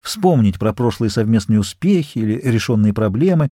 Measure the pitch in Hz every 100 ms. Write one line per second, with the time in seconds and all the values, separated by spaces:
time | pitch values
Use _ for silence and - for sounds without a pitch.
0 | - 220 180 151 107 92 107 101 120 -
1 | 113 113 107 113 - 107 95 - 180 190
2 | 147 117 107 110 131 113 - 110 104 104
3 | 107 104 185 175 143